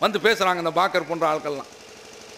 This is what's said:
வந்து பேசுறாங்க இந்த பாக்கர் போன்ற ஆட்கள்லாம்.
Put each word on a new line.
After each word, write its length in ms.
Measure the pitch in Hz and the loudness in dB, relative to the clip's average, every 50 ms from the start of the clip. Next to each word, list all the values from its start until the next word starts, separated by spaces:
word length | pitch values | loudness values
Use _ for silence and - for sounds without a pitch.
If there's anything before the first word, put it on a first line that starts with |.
வந்து 180 | - 208 202 196 | -2 0 0 2
பேசுறாங்க 380 | 151 214 226 - 196 185 180 | 2 2 4 4 2 2 2
இந்த 140 | 175 170 165 | 0 0 0
பாக்கர் 380 | 156 170 180 - - 180 165 151 | 2 2 2 2 2 0 -2 -2
போன்ற 260 | 170 165 165 156 156 | -2 -2 0 0 0
ஆட்கள்லாம். 320 | 156 - 151 143 135 123 - - - - - - - - - - - - - - | -2 -4 -6 -8 -8 -10 -12 -16 -20 -20 -20 -20 -20 -20 -20 -20 -20 -20 -20 -20